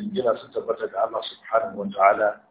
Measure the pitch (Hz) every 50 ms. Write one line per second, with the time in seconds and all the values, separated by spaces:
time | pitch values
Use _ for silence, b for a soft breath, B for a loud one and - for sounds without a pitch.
0 | 104 104 98 98 123 117 110 - - - - 110 - 113 110 113 110 - - 95
1 | 110 113 113 107 - - - - - - 113 113 110 104 98 101 101 101 98 98
2 | 95 98 107 107 107 104 - - _ _